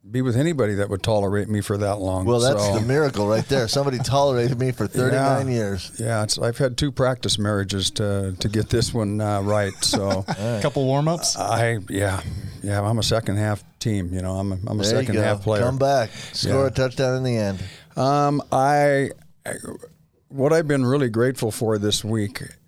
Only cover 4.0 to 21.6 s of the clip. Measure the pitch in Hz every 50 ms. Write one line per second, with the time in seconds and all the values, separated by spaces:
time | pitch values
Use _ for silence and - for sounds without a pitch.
4 | 127 117 131 139 143 143 131 123 120 120 123 120 131 131 123 - 110 101 - 123
5 | 127 131 127 131 135 139 135 139 139 131 123 117 107 98 98 92 - - - -
6 | 113 117 117 107 107 104 - - - 117 117 - 143 127 123 - 147 143 123 -
7 | 135 127 131 123 - 101 98 101 104 104 104 101 98 95 101 98 92 - - -
8 | 107 101 101 98 98 95 92 92 - 110 104 110 104 - - 117 110 - - 117
9 | 107 101 104 107 107 104 104 101 98 101 104 104 101 98 - - - - - -
10 | 98 98 110 101 101 - 165 - 104 117 120 107 - 147 - 147 135 131 135 143
11 | 147 156 175 170 - - - 101 95 101 113 113 117 117 117 107 95 - - 98
12 | 101 98 95 95 - - - - - - - - - 101 101 101 101 104 117 113
13 | 104 - 113 113 - - 98 104 107 107 104 - - - _ _ - 117 107 101
14 | 92 87 92 92 90 92 92 95 98 101 95 90 90 - 107 104 98 104 117 -
15 | - 123 110 107 104 110 104 101 101 107 110 104 120 123 131 131 135 139 143 131
16 | 113 104 - - - - - - - - 135 135 135 135 - 131 131 127 123 -
17 | 135 127 127 131 131 127 120 113 107 98 95 90 92 95 - - - - - 160
18 | 127 135 143 143 143 143 147 143 - - - 135 131 139 147 147 147 147 143 139
19 | 139 - - - - - - _ _ - 123 - - - - - - - _ _
20 | _ _ _ _ _ _ 139 139 131 151 160 165 165 147 147 135 127 120 135 147
21 | 135 120 107 113 120 131 131 - 127 110 - -